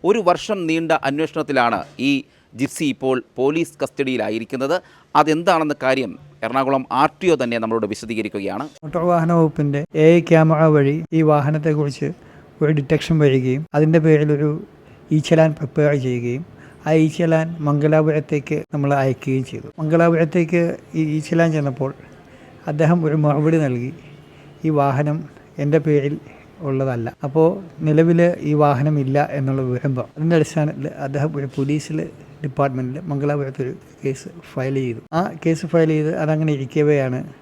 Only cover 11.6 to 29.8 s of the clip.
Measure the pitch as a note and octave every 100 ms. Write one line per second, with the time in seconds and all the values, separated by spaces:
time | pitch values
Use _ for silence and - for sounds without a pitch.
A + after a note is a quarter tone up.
11.6 | D#3 D3+ D3 - C#3+ F3 - - - -
12.6 | D3+ D3+ C3+ D#3 - D#3+ C#3+ C3 B2+ C3
13.6 | D#3+ D3 D#3 E3 D#3+ D3+ D3+ D3 D3+ D3+
14.6 | - - - - - D#3 - D#3+ D#3+ D3+
15.6 | D3 - D3 C#3+ B2+ B2 A#2+ B2+ F3 -
16.6 | - - D3+ D#3+ D#3 D#3 E3+ D#3+ E3 E3+
17.6 | D3 D3 D3+ D#3 D#3 D3+ D3+ D3+ - D3+
18.6 | D#3 D3 C#3+ C#3 C3+ B2+ - C3 B2+ -
19.6 | - - D#3 E3 E3+ E3 E3 F3+ D#3+ E3+
20.6 | E3+ - - D#3+ D#3 D#3 D3 E3 E3 D#3
21.6 | C#3+ B2+ C3+ - - - - - - -
22.6 | - D3 D#3+ F3 D#3 D#3 D3 C#3+ D3+ D#3+
23.6 | C#3+ B2 B2+ D#3 - - - - - -
24.6 | D#3+ D3 C#3 C3 D3 D#3 D3+ - - -
25.6 | D3 D#3 D3+ D3 C#3 D#3 - - - -
26.6 | D3+ C3+ C3+ A#2+ A2+ - C#3 D3+ D#3+ G3
27.6 | F#3+ - D#3 D3+ E3 E3+ E3+ - D3+ D3+
28.6 | D3 B2+ D3+ D3 C3 C#3 C#3+ C#3+ C3+ C3+
29.6 | B2+ B2